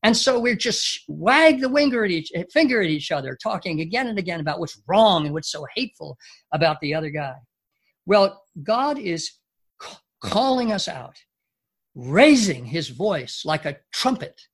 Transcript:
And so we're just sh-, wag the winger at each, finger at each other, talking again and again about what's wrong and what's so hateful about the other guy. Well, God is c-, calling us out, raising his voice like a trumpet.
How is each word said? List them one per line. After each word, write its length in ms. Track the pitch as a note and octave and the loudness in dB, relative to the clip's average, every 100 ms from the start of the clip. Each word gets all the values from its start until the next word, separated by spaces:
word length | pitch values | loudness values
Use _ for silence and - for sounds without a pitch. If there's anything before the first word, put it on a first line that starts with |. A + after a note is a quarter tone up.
And 120 | G#3+ A3+ | 2 2
so 240 | - B3 | 2 2
we're 160 | A#3 A3+ | 0 0
just 280 | B3 - | -2 -2
sh-, 160 | - - - | -4 -8 -10
wag 520 | D3+ F3 C#4 D#4+ C4 | -4 2 6 6 4
the 100 | C4 | 2
winger 340 | C#4 C#4+ A#3+ G#3 | 2 2 2 0
at 60 | |
each, 200 | E3+ D#3 E3+ F3 | -2 -4 -8 -2
finger 300 | D4+ D#4 A#3+ | 2 2 2
at 80 | F3 | 0
each 220 | D3+ C#3+ | -2 -2
other, 240 | D3+ C3 C3 | -4 -6 -8
talking 460 | - F3 F#3 D#3 | -6 -6 -4 -6
again 260 | E3 A3+ B3+ | -4 -4 -4
and 120 | G#3+ | -4
again 200 | F3+ E3+ | -4 -4
about 200 | D#3 D3 | -4 -4
what's 220 | E3 - - | -8 -10 0
wrong 380 | F#3+ A3 F3 D3+ | 4 6 4 0
and 80 | |
what's 180 | D3+ - | -4 -6
so 140 | D3+ D3 - | -10 -10 -8
hateful 420 | B3+ _ D3+ B2+ - - _ | -8 _ -16 -16 -20 -20 _
about 280 | D3+ E3 D3+ | 0 0 0
the 140 | D3 | -4
other 160 | D3+ D#3 | -4 -6
guy. 260 | D3+ C#3+ C3 _ _ _ _ _ _ - | -8 -10 -12 _ _ _ _ _ _ 0
Well, 380 | G3+ G3 G3 _ F3+ | 2 2 0 _ -16
God 360 | C#3+ A3+ C#4 C#4+ | -2 0 0 -2
is 320 | G3+ E3 - _ _ _ _ _ | -6 -6 -8 _ _ _ _ _
c-, 160 | - - _ _ | -20 -20 _ _
calling 500 | G2 G3+ C4+ B3+ A#3+ | -2 0 2 2 0
us 160 | G#3 - | -2 -4
out, 300 | C3+ B2 - _ _ _ _ _ _ _ - | -8 -14 -20 _ _ _ _ _ _ _ -16
raising 680 | B2 D#3+ D4 C#4 G#3 C3 B2 | 0 6 8 8 4 -2 -4
his 240 | D#3+ D#3 | -6 -6
voice 520 | B2 G#3 E3+ A#2+ - | -4 -2 -2 -6 -10
like 220 | D#3+ D#3 D3+ | -4 -4 -4
a 120 | C#3 _ | -10 _
trumpet. 480 | - C4 B3+ - _ _ | -2 -2 -2 -6 _ _